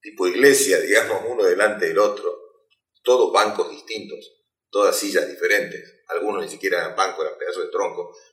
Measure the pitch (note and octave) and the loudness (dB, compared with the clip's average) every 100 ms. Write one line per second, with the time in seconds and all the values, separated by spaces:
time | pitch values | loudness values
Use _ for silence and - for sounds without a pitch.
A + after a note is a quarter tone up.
0 | - - F2+ F2 C#3 C#3 C#3 E2+ C#2+ G#2 | -20 -4 -2 6 6 6 4 2 4 2
1 | A#2 G2+ A2 B2 F#2+ F2+ G#2 G#2 G2+ G2 | 2 -4 -4 0 2 4 2 2 -2 2
2 | G#2 G2+ F2 - - _ _ _ _ _ | 0 0 -8 -8 -16 _ _ _ _ _
3 | - B2+ A2 G2 G#2 - - - - A2 | 2 4 4 2 0 -2 -6 -8 -14 -14
4 | G#2 - - _ _ _ _ G2+ G2 - | -12 -16 -18 _ _ _ _ 0 2 2
5 | G2+ F2+ D2+ - F2 G2+ - - - _ | 0 -2 -2 -4 0 0 -2 -10 -16 _
6 | _ E2 G#2 G2 E2 - G2 F2+ D#2+ F2 | _ -4 -4 -4 -8 -6 -2 -2 -4 -4
7 | F#2+ E2+ D#2 - D2+ F2+ D#2 F2 - - | -4 -4 -8 -6 -8 -8 -6 -4 -4 -6
8 | D2 - _ | -12 -14 _